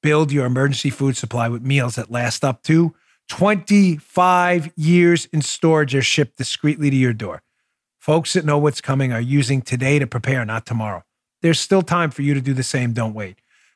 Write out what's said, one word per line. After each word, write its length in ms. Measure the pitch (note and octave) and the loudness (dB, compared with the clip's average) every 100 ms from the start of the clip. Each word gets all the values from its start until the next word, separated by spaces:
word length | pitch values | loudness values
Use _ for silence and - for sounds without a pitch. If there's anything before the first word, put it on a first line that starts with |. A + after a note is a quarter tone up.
Build 300 | D3+ D3+ D#3 | 2 2 2
your 160 | C#3+ B2+ | 0 0
emergency 440 | B2+ C#3 C3 D3 | 0 0 0 -4
food 260 | B2+ C#3 B2+ | -2 -2 -2
supply 320 | A#2 A#2+ A#2 | -6 -4 -4
with 180 | A#2+ B2+ | -4 -2
meals 300 | C#3 A#2+ A#2 | 0 0 -6
that 120 | A#2 | -8
last 360 | A#2+ A#2+ - | -6 -4 -2
up 180 | C#3 A#2+ | -4 -4
to 320 | - D#3+ E3+ - _ _ _ | 0 2 2 -2 _ _ _
twenty-five 1400 | - G3 G#3 - G#3 G3 D#3 _ - F3+ F3+ F3 F3+ D#3+ - | 0 2 2 2 4 4 0 _ 0 4 4 4 0 -2 -2
years 500 | D#3 F3 F3 E3+ - | 2 6 6 4 0
in 100 | D#3+ | -4
storage 500 | C#3 - E3 D#3+ C#3+ | -4 0 2 4 2
or 100 | C3+ | 0
shipped 360 | A#2+ - C#3 _ | 0 0 -2 _
discreetly 500 | C3 - D3+ D3+ D3 | -10 -4 -2 0 0
to 80 | C3+ | 2
your 160 | B2+ | 0
door. 300 | A2 G#2+ D#2 _ _ _ _ _ _ | 0 -8 -12 _ _ _ _ _ _
Folks 340 | - D#3 D#3 | 0 0 0
that 140 | F#3 D3+ | -2 0
know 100 | D3 | 2
what's 240 | D3 - | 0 -2
coming 320 | - C3+ C3 | -4 -2 -2
are 80 | A#2 | -2
using 400 | A#2+ C#3+ B2 C#3 | 0 0 2 -2
today 380 | - B2+ C3+ D3 | -2 -4 0 0
to 80 | C3 | 0
prepare, 400 | B2 A#2 C3 A2 | -4 -4 -4 -4
not 180 | A2+ | -6
tomorrow. 400 | - A#2 G#2+ F#2 _ _ _ _ | -6 -6 -6 -8 _ _ _ _
There's 180 | E3 D#3+ | 0 0
still 220 | - G3 | 2 0
time 280 | F3 F3 D#3+ | 2 0 -2
for 120 | C3 | -2
you 100 | C#3+ | -2
to 80 | C#3 | 0
do 140 | C3 | -2
the 80 | C3 | -4
same. 320 | B2+ C3+ B2 | -2 -2 -2
Don't 180 | A#2 A2+ | -2 -4
wait. 300 | G#2+ G2 F#2 _ _ _ | -6 -12 -14 _ _ _